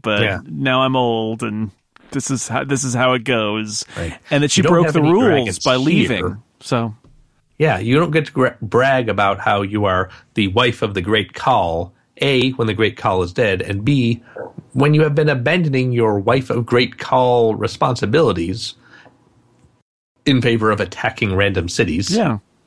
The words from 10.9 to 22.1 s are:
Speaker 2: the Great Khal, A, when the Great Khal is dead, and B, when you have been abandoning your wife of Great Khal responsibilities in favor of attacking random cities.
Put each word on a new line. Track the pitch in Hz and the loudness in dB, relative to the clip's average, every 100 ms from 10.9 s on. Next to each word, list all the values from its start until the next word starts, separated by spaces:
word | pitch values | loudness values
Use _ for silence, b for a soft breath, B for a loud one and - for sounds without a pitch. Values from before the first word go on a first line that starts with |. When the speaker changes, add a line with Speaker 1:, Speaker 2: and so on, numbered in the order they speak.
Speaker 2:
the | 98 | -4
Great | 90 110 - | 0 -2 -2
Khal, | - 135 120 87 82 85 _ _ - | -4 0 2 0 -4 -6 _ _ -4
A, | 139 131 131 | 0 2 0
when | 131 113 | 0 -2
the | |
Great | 104 107 - | 0 -2 0
Khal | 110 92 | -2 0
is | 90 | -2
dead, | 110 113 92 | 0 0 0
and | - 101 | -4 -4
B, | 110 143 117 - B B B - - | 0 2 0 -2 B B B -16 -8
when | 127 143 | 0 2
you | 151 | 4
have | 151 | 2
been | 147 151 | 2 0
abandoning | 131 123 180 160 131 127 | 0 0 0 0 0 0
your | 120 110 104 | 2 2 2
wife | 101 131 127 | 2 0 0
of | 123 117 | -4 0
Great | 123 123 - | 0 0 -4
Khal | - 131 127 120 113 107 | -2 2 4 4 2 0
responsibilities | 104 - 139 123 117 143 139 87 85 107 - - B B B _ _ _ _ _ _ _ _ _ _ _ | -4 -2 -2 0 0 2 2 0 -4 -6 -10 -14 B B B _ _ _ _ _ _ _ _ _ _ _
in | - 131 | 0 2
favor | 120 113 110 | 2 2 0
of | 107 | 0
attacking | 95 - 113 - 107 | -4 -4 -6 -2 -2
random | 92 101 92 85 | 0 0 -2 -4
cities. | - 110 80 - | -2 -2 -2 -2